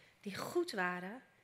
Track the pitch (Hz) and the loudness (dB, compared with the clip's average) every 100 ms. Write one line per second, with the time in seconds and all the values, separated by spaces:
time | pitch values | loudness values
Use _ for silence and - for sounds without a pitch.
0 | - - 202 190 - 349 349 208 180 180 | -20 -12 -6 -4 0 2 2 2 2 2
1 | 185 254 - - | -4 -8 -14 -20